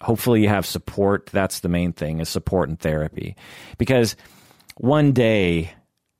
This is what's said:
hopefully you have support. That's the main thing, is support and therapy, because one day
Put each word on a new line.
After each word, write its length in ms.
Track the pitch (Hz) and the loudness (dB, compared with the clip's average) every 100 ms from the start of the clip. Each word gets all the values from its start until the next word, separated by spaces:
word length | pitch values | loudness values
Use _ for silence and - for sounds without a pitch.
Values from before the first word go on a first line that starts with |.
hopefully 420 | - 110 123 113 | -4 -2 2 2
you 60 | 104 | 4
have 180 | 101 85 | 2 -2
support. 600 | 87 - - 98 101 - | -8 -8 -2 0 0 -2
That's 280 | 101 95 - | -2 -2 -2
the 80 | 87 | -2
main 240 | 87 87 | 0 -2
thing, 280 | - 76 80 | -4 -6 -4
is 80 | 80 | -6
support 400 | 87 - 95 71 | -6 -2 -2 -2
and 100 | 82 | -2
therapy, 580 | 80 76 76 - - - - - - - | -4 -2 -4 -8 -12 -14 -20 -20 -16 -6
because 380 | 120 131 113 - - - _ _ - - | 0 2 2 -2 -16 -20 _ _ -20 -4
one 360 | 117 151 147 | 0 4 4
day 600 | 127 113 107 90 85 85 - _ _ _ _ | 4 4 4 2 0 -2 -10 _ _ _ _